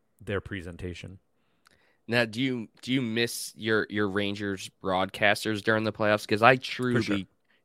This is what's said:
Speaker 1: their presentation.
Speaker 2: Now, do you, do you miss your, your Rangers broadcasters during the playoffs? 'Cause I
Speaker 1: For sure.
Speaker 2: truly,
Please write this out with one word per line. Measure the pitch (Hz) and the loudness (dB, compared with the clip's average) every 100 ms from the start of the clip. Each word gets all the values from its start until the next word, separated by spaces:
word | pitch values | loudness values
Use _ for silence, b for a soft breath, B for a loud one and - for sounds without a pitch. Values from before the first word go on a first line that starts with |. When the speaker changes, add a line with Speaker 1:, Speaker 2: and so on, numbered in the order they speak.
| _ _ | _ _
Speaker 1:
their | 92 98 | -4 -4
presentation. | - 98 87 85 90 87 92 95 _ _ _ _ _ _ _ _ - | -4 -10 -10 -10 -10 -10 -14 -18 _ _ _ _ _ _ _ _ -2
Speaker 2:
Now, | 120 | 0
do | 117 110 | 2 0
you, | 131 123 107 _ | -2 -2 -8 _
do | - | -2
you | 135 | -2
miss | 120 113 117 - - - | 0 0 -2 -4 -12 -6
your, | 110 110 - | 0 0 0
your | 104 104 | 0 0
Rangers | 95 101 101 104 95 - _ | 0 -2 -2 -6 -6 -10 _
broadcasters | 95 92 95 - 107 107 110 104 | -2 0 0 2 2 4 0 -2
during | 98 110 | 0 2
the | 110 | 0
playoffs? | 101 107 104 - | 0 2 2 2
'Cause | 104 | 6
I | 120 | 6
Speaker 1:
For | 131 | 6
sure. | - - 123 120 | 0 -4 0 0
Speaker 2:
truly, | 107 101 92 _ _ _ | 0 -2 -4 _ _ _